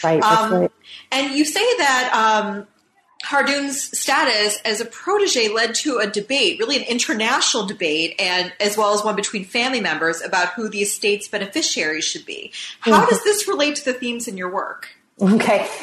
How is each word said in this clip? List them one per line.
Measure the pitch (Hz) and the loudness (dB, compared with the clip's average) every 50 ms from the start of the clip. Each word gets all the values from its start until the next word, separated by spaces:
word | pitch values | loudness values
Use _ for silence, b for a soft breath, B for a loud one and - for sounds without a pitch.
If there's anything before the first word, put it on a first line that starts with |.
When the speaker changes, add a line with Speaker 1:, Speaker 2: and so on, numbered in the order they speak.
Speaker 1:
Right, | - 160 160 156 | 0 2 4 4
that's | - 214 220 220 220 | 4 4 4 4 4
Speaker 2:
Um, | 220 190 | 2 2
Speaker 1:
right. | 180 180 175 - _ B B B B B B | 2 0 0 -2 _ B B B B B B
Speaker 2:
and | - 269 277 277 269 | -2 -2 -2 0 0
you | 285 302 | 0 0
say | 294 - 381 | 0 0 0
that, | 415 494 480 403 - 277 262 254 254 247 - 233 220 220 220 214 202 | 2 2 2 2 2 2 2 2 2 2 2 2 4 4 4 4 2
um, | 202 202 202 208 - _ _ _ _ _ _ _ _ _ - - - | 0 -4 -8 -10 -14 _ _ _ _ _ _ _ _ _ -14 -8 -2
Hardoon's | 285 277 262 277 285 285 277 277 269 262 - - - - | 0 2 2 2 0 0 -2 -4 -4 -6 -6 -6 -6 -4
status | - - 269 294 320 269 226 214 208 208 208 - - | -2 0 2 2 2 2 2 2 2 0 -2 -2 -2
as | 220 214 208 | -2 -2 -2
a | 233 | -4
protege | 226 - - - 330 392 415 403 349 - 254 226 214 | -8 -10 -8 -4 -2 0 2 2 2 2 2 0 2
led | 208 220 233 226 226 | 2 0 0 0 0
to | - - 302 262 226 | -2 -2 -2 0 0
a | 214 208 | 0 -2
debate, | 208 208 202 - 262 277 247 185 156 - | -2 -4 -4 -2 0 2 2 2 0 0
really | 214 233 285 254 | -2 -2 -2 -2
an | - | -2
international | - 240 247 - - 302 214 220 226 262 302 - - - 247 202 | -2 -2 -2 -2 -2 -2 0 0 0 0 0 0 0 0 -2 -2
debate, | 190 208 - 180 160 151 160 165 170 - - | -4 -4 -4 -2 -2 0 0 -2 -2 -2 -2
and | 196 185 180 180 180 180 - - | -2 0 0 0 -2 -4 -4 -2
as | 208 208 202 214 | -2 0 0 2
well | 214 202 214 | 2 2 2
as | 208 - | 2 0
one | 214 208 | 0 -2
between | 190 202 - - 208 185 | -2 -4 -4 -6 -8 -8
family | - - 247 240 262 269 240 | -4 -2 -2 -2 0 0 -2
members | 202 175 156 151 160 165 170 165 | -2 -2 -2 0 0 -2 -2 -2
about | - - 190 185 180 - | -4 -2 0 0 0 0
who | - - 220 214 | -2 -4 -6 -6
the | 196 202 | -4 -2
estate's | 202 202 - - - 208 202 208 - - | -2 -2 -2 -2 0 0 0 -2 -2 -6
beneficiaries | - 202 196 196 - 311 330 - - - 170 156 156 156 160 | -6 -6 -6 -4 -4 -2 -2 -2 -2 -2 -2 -2 -2 -2 -4
should | - - 175 - | -4 -6 -8 -10
be. | - - - - - B B B B B B | -14 -14 -14 -14 -14 B B B B B B
How | - 226 | 2 6
Speaker 1:
Mm-hmm. | 220 302 480 494 | 6 6 6 6
Speaker 2:
does | 226 196 - | 4 4 2
this | 415 415 415 - - | 2 0 2 0 -2
relate | 403 285 294 294 294 - | 0 0 0 0 0 -2
to | - | -4
the | 262 247 | -4 -4
themes | 254 262 240 240 233 233 - | -4 -4 -6 -6 -6 -8 -8
in | 196 185 | -8 -6
your | 185 180 | -6 -6
work? | 185 196 - - - - - - - _ _ _ _ - | -4 -4 -6 -6 -8 -12 -16 -18 -20 _ _ _ _ 2
Speaker 1:
Okay. | 202 185 208 226 - - - 285 - - - - | 4 4 6 6 4 4 2 2 2 -2 -6 -8